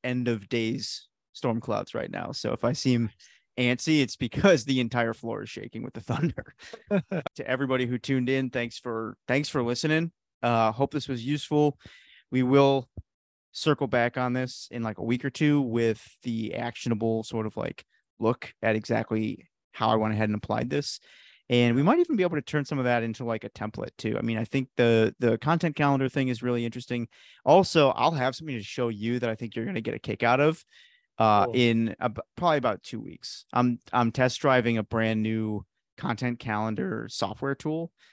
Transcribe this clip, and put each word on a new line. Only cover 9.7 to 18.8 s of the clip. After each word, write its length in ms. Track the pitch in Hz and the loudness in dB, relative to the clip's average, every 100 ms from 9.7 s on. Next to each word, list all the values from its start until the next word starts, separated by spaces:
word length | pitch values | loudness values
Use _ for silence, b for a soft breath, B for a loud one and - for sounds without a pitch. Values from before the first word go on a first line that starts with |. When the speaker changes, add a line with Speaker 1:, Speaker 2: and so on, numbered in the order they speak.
| 123 156 156 170 - _ _ | 0 2 2 0 -6 _ _
Speaker 1:
Uh, 300 | 120 117 110 | 2 4 2
hope 200 | 110 139 | 2 -2
this 160 | 151 139 | -2 -6
was 160 | 123 | -6
useful. 540 | 120 147 - 151 147 - B B B B B | -2 -4 0 2 2 0 B B B B B
We 120 | 131 | 0
will 460 | 127 139 139 139 123 - - _ _ _ _ | 4 6 6 4 -2 -16 -20 _ _ _ _
circle 340 | - 160 143 131 | -4 0 0 2
back 300 | 123 120 131 | 2 2 0
on 140 | 123 | -2
this 360 | 127 127 - - | -2 -4 -8 -12
in, 120 | 120 | -6
like, 160 | 113 104 | -6 -4
a 60 | |
week 200 | 113 123 | -2 -2
or 60 | 139 | -2
two 300 | - 151 147 | 0 2 4
with 400 | 127 117 117 107 - _ | 2 2 2 0 -8 _
the 320 | 123 113 107 | -6 -4 -4
actionable 680 | - 120 - 123 110 113 113 | -4 -6 -4 -2 0 0 -2
sort 220 | 110 113 110 | -4 -6 -6
of, 100 | - | -4
like, 280 | - - - _ _ - | -6 -8 -16 _ _ -2
look 340 | - 127 - - | 0 0 -6 -2
at 140 | 110 | 0
exactly 720 | 110 | 0